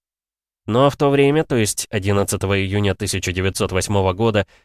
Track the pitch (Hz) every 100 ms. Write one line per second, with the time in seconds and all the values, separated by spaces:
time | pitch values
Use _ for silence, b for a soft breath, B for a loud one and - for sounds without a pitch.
0 | _ _ _ _ _ _ - 110 139 127
1 | 143 139 139 151 160 123 107 - - 110
2 | 95 101 101 101 95 98 95 101 101 92
3 | 101 98 95 90 95 - 95 92 90 101
4 | 95 90 117 104 95 b